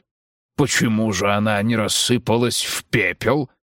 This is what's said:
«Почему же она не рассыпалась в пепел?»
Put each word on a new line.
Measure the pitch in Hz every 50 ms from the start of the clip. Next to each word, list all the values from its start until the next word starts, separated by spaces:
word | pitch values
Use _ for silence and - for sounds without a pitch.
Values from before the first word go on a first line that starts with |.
| _ _ _ _ _ _ _ _ _ _ -
«Почему | - 147 - - - - 123 110 107 110 113 101
же | 92 101 101
она | 101 104 104 110 107 101
не | 101 117 120
рассыпалась | 110 104 95 - - - - 123 120 120 - 110 117 123 120 110 - -
в | - - - -
пепел?» | - - 117 95 90 90 - - 110 131 151 131 - _ _ _